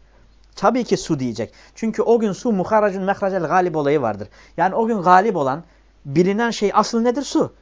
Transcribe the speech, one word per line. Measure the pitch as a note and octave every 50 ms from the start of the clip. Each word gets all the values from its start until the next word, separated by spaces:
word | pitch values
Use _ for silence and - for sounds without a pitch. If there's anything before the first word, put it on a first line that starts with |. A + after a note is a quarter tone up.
| _ _ _ - - _ _ _ - _ -
Tabii | - F#3+ G#3 A#3 B3+ A3
ki | - F#3+
su | - - - D#3+ C3+
diyecek. | B2+ A#2+ G#2+ A2 G#2+ - - - - - -
Çünkü | - A3+ A3 G#3+ -
o | - - A#3 A#3
gün | A3+ G#3
su | F3 - - B3
muharracun | G#3+ F#3 E3+ - A3 G#3+ G#3 G#3 F#3 G3 F#3
mehracel | G3 G3 - G3+ F#3+ G3 F#3 E3
galib | C#3+ E3+ F#3 F3+ F3+ D#3
olayı | D#3 C#3+ C#3+ D3+ D3+
vardır. | B2 A2 G#2 G2 G#2 - - - - - -
Yani | E3 E3+ F#3+ F#3+
o | A3+ A3+
gün | A3 A#3 G3+
galip | D#3+ F3+ F3+ F#3 G3+ A#3 F#3
olan, | E3 C3+ C3 C#3 E3 E3+ - _ _ _ _ _ _ -
bilinen | C#3+ C3+ E3 F3+ F#3+ G3 G#3+ A#3 A#3
şey | - - G#3+ F#3+ -
asıl | G#3 G#3 - - A3+
nedir? | A3+ B3 A#3 C#4+
Su. | C4 - - D#4 F#3+ - - _